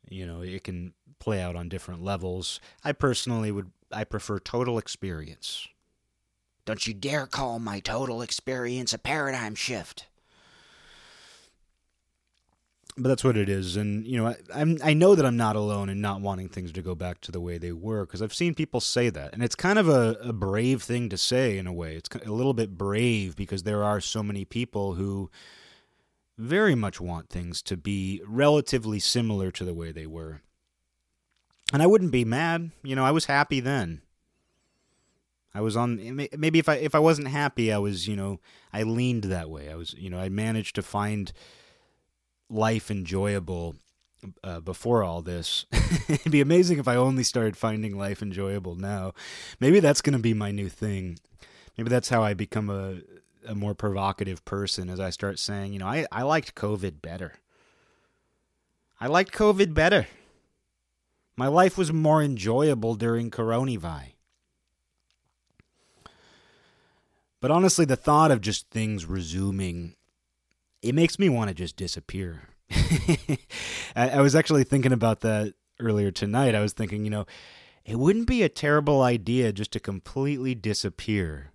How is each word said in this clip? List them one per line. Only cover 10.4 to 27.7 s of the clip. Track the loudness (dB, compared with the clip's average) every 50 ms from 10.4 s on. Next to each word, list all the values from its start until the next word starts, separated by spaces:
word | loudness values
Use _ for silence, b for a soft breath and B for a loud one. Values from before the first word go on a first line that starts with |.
| b b b b b b b b b b b b b b b b b b b b b b b b _ _ _ _ _ _ _ _ _ _ _ _ _ _ _ _ _ _ _ _ _ _ _ _ _ _ -12 -4
But | 0 0
that's | 0 2 2
what | 2 2
it | 2 0 0
is. | -2 -2 -2 -4 -4
And, | -2 -2 -2 -4 -4 -4
you | -4 -2
know, | -2 0 -2
I, | -2 -6 -12 -12 -4
I'm, | 0 2 2 2 2 4
I | 4 4
know | 8 8 8 8
that | 8 8
I'm | 4 4
not | 4 2 2 2
alone | 2 0 0 0 -2 -2 -4
in | -4 -2
not | -2 -2 -4 -2 -4
wanting | -4 -4 -4 -6 -8
things | -8 -8 -10 -8 -8
to | -8 -6
go | -6 -6
back | -6 -6 -8 -8 -10 -12
to | -10 -10
the | -8 -8
way | -6 -8 -8
they | -8 -8 -10
were, | -8 -6 -4 -4 -4 -4
'cause | -6 -6 -6 -6
I've | -6 -4
seen | -2 -2 -2 0
people | -2 -4 -2 -2 -2
say | -2 0 0 2 2 0
that. | 0 -4 -10 -12 -6
And | -4 -4
it's | -4 -4
kind | 0 0 2 4 4
of | 6
a, | 6 6 6 6 4 0 -2 -6
a | -8 -6
brave | -4 -2 0 0 2 2 2 2 0 0
thing | -4 -2 -2 -2 -4
to | -4 -2
say | -2 0 2 2 2 2 0 -2
in | -4
a | -6 -6
way. | -6 -6 -8 -8
It's | -10 -12 -12
ki-, | -12 -12 -8
a | -6 -4
little | 0 0 0 2
bit | 0 0 -2 -2 -4
brave, | -2 0 0 2 2 2 2 2 -2 -4 -6
because | -8 -6 -6 -6 -4 -4
there | -2 -2 0 0
are | 0 0 0
so | -2 -4 -6 -4 -4
many | -4 -6 -6 -8
people | -6 -4 -6 -6 -4 -4 -4 -4 -4 -2
who | -4 -4 -4 -4 -6 -6 -8 b b b b b b b b b b b b b b b b b b b _ _ -12
very | -6 -2 0 2 4 4 4
much | 2 2 -2 -4 -6
want | -8 -6 -6 -8 -10 _
things | -10 -8 -8 -6 -8 -8 -6
to | -6